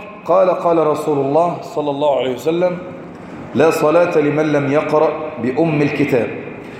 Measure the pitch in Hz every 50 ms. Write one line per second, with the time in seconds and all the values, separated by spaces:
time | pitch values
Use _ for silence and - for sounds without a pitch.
0 | - - - - - - 165 190 190 185 170 - - 175 170 165 156 151 147 147
1 | - - 151 139 139 135 139 156 170 175 165 135 - - - 151 147 147 139 139
2 | 147 151 139 131 123 131 127 120 - 151 165 170 180 180 175 175 - - - -
3 | - - - - - - - - - - - 117 139 165 156 160 151 151 151 175
4 | 175 - 170 160 147 147 143 147 160 156 147 143 139 135 135 151 156 151 156 151
5 | 156 160 151 - - - - - 110 123 131 147 165 165 151 147 147 139 - -
6 | 143 127 - 120 107 - - - - - - - - - - -